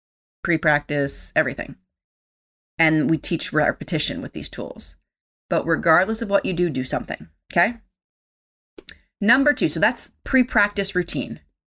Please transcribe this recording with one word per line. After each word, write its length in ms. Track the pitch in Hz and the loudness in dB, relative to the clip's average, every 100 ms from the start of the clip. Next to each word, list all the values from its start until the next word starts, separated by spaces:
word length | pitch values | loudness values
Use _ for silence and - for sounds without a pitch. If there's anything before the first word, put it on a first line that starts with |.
| _ _ _ _ | _ _ _ _
pre-practice, 880 | - 160 160 147 - 147 139 - - | -2 0 2 0 0 -2 0 -4 -2
everything. 400 | - 143 - - - _ _ _ _ _ _ _ _ _ - | -2 -2 -4 -10 -14 _ _ _ _ _ _ _ _ _ 0
And 320 | 160 156 131 | 2 4 2
we 80 | 160 | 0
teach 340 | - 165 - | 0 -2 0
repetition 680 | 151 147 - 147 160 - 160 | 2 2 0 -2 -2 -2 -6
with 120 | - | -8
these 140 | - - | -10 -10
tools. 480 | - 92 - - - _ _ _ _ - | -10 -10 -8 -12 -12 _ _ _ _ -2
But 180 | 170 160 | -2 0
regardless 560 | 160 175 165 190 220 | 0 4 4 2 -2
of 80 | 202 | 0
what 160 | 202 185 | 0 0
you 60 | |
do, 180 | 170 175 | 0 0
do 140 | 135 | 0
something, 440 | 131 131 - - - _ - | -2 -4 -4 -10 -12 _ -4
okay? 260 | 170 202 240 _ _ _ _ _ _ _ _ _ - - - _ _ | 0 0 -2 _ _ _ _ _ _ _ _ _ -20 -20 -20 _ _
Number 320 | 202 262 277 | 2 4 4
two, 160 | 277 156 | 2 0
so 120 | 160 | 2
that's 320 | 208 - - - | 0 0 -8 -12
pre-practice 720 | - 254 247 226 208 202 196 | 0 2 4 2 0 0 -2
routine. 460 | 180 175 143 98 151 - _ _ | -2 -2 -4 -6 -10 -14 _ _